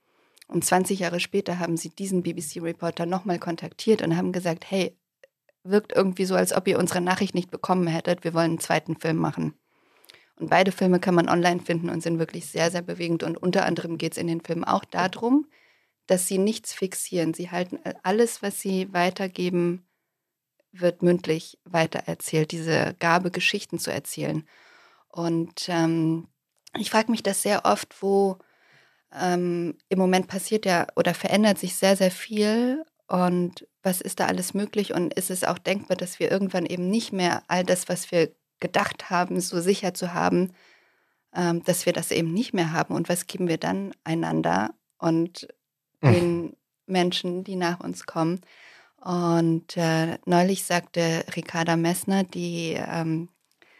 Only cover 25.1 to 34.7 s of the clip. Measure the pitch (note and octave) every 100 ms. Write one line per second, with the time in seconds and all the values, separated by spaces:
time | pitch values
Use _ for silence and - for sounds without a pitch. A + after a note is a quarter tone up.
25.1 | - E3+ E3 E3+ - - E3+ E3 E3 D#3+
26.1 | E3 - _ _ _ _ - G#3+ A3 A3
27.1 | A3 G3 G3 G3 G#3 - G#3 - - G3
28.1 | G3 G3 F#3 _ _ _ _ _ _ _
29.1 | - F#3 F3+ F3+ E3+ E3+ - - F#3 F#3
30.1 | F#3 F#3 G3 - G#3+ G3 F3 - - F3
31.1 | E3+ G3 G3+ G#3+ G3 F3+ - G3 G3 F#3
32.1 | F#3 - G#3+ G#3 A3+ B3 C#4+ D#4+ _ -
33.1 | F3+ F3+ F3+ F3 - - _ F#3+ F#3 -
34.1 | - - F#3 F3+ G3 G#3